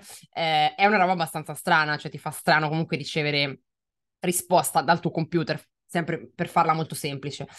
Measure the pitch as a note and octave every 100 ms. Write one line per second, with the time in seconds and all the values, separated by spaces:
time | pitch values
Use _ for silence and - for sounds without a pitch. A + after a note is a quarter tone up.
0 | - - - - E3 D#3 D3+ - G3+ G#3
1 | F3+ F#3 D#3+ D#3+ D3+ D3 - D#3+ D3+ D3
2 | D3+ C#3+ D#3 - - D#3 D#3 D#3+ E3 D#3+
3 | D3 D#3+ D3 C#3+ C#3+ C3+ _ _ _ _
4 | _ _ F#3 F3+ - F3 C#3+ E3 C#3+ E3+
5 | D#3+ E3+ D#3+ E3+ D3+ D3+ - _ _ E3+
6 | D#3+ D#3+ - - E3+ - E3 D#3+ D#3+ -
7 | D3+ C#3 C#3+ - C#3